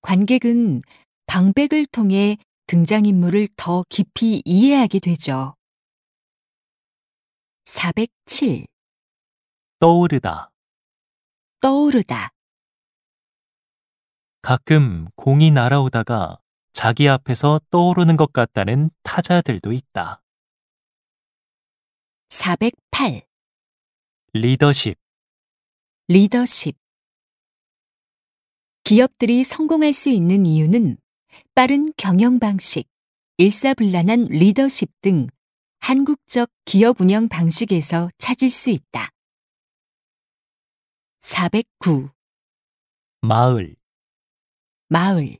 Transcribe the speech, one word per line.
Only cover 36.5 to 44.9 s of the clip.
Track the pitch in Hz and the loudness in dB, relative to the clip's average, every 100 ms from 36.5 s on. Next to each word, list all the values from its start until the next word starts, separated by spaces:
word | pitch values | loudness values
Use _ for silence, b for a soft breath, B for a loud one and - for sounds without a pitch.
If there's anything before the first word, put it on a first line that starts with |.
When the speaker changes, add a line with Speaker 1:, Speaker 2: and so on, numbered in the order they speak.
| _ | _
Speaker 1:
기업 | - 196 226 247 | -2 2 4 4
운영 | 185 208 226 | 2 2 -2
방식에서 | 165 165 - 233 180 151 170 175 - | -2 -2 -2 -2 -2 -2 -4 -6 -6
찾을 | - 254 262 | -6 -2 0
수 | - - | 0 0
있다. | 175 _ 120 - _ _ _ _ _ _ _ _ _ _ _ _ _ _ _ _ _ _ _ _ _ | -2 _ -12 -12 _ _ _ _ _ _ _ _ _ _ _ _ _ _ _ _ _ _ _ _ _
사백구. | - - 175 208 233 _ 180 147 139 _ _ _ _ _ _ _ _ _ _ _ | -6 -2 -2 -2 -6 _ -2 -2 -4 _ _ _ _ _ _ _ _ _ _ _
Speaker 2:
마을. | 113 113 127 120 82 - _ _ _ _ _ _ _ _ _ _ | 0 2 2 0 -6 -16 _ _ _ _ _ _ _ _ _ _
Speaker 1:
마을. | _ | _